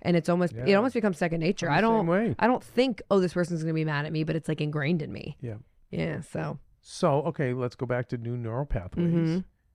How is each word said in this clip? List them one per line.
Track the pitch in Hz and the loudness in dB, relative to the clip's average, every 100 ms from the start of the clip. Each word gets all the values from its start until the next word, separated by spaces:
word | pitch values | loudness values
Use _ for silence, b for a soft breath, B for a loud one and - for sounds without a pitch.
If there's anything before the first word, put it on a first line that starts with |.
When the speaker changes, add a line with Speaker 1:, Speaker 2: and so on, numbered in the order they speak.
Speaker 1:
And | - 170 | 0 2
it's | 160 | 2
almost, | 175 175 | 2 0
it | 113 135 | 0 4
Speaker 2:
Yeah. | 196 | 4
Speaker 1:
almost | 254 | 4
becomes | 240 214 180 | 2 0 0
second | 175 165 | -2 0
nature. | 160 - 170 | 0 0 2
Speaker 2:
I'm | |
Speaker 1:
I | 151 | 4
Speaker 2:
the | 226 | 4
same | 226 | 4
Speaker 1:
don't, | 170 | 4
Speaker 2:
way. | 185 226 123 | 2 0 2
Speaker 1:
I | 226 | 2
don't | 254 | 2
think, | - - 269 208 - | 0 0 0 0 2
"Oh, | 202 | 2
this | 180 | 4
person's | 180 170 170 | 0 -2 -2
gonna | 160 | -2
be | 160 156 | -2 0
mad | 143 151 | -2 -2
at | |
me," | 156 | -2
but | 160 160 | -2 -2
it's, | - | -2
like, | 156 | -2
ingrained | 151 147 135 175 | -2 -2 0 0
in | 147 | -2
me. | - - - | -8 -10 -10
Speaker 2:
Yeah. | 123 104 - _ _ | -10 -10 -14 _ _
Speaker 1:
Yeah. | - 160 156 | -6 -4 -6
So. | 156 - 156 147 - _ | -8 -8 -8 -8 -14 _
Speaker 2:
So, | - - 170 143 | -18 -2 2 2
okay, | 151 156 131 | 0 -2 -2
let's | 123 123 - | -2 -4 -4
go | 123 | -4
back | 123 123 | -2 -4
to | 120 | -6
new | 117 123 | -6 -6
neural | 113 117 143 | -4 -6 -4
pathways. | - 87 - 170 | -4 -4 -2 0
Speaker 1:
Mm-hmm. | 170 160 170 180 _ _ | 2 2 0 -4 _ _